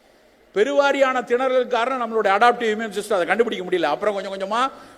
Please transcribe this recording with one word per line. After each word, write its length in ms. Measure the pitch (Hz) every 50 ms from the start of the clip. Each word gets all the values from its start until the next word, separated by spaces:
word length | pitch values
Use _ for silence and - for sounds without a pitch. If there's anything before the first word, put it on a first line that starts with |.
| _ _ _ _ _ _ _ _ _ _ _
பெருவாரியான 720 | 190 220 269 285 277 277 277 277 277 269 262 262 247 233
திணறலுக்கு 420 | - 240 240 269 262 254 254 247
காரணம் 480 | 208 247 226 233 262 269 254 233 220 226
நம்மளுடைய 120 | 220 214
அடாப்டிவ் 480 | 247 226 208 233 240 240 240 233 220 214
இம்யூன் 160 | 214 233 214 185 202
சிஸ்டம், 140 | 190 -
அதை 140 | 220 180 170
கண்டுபிடிக்க 380 | 156 190 220 233 220 214 185 180
முடியல. 180 | 180 180 175
அப்புறம் 320 | 160 147 151 160 202 214 202
கொஞ்சம் 380 | 196 190 196 196 196 190 190
கொஞ்சமா 180 | 214 240 269 285 - - - - -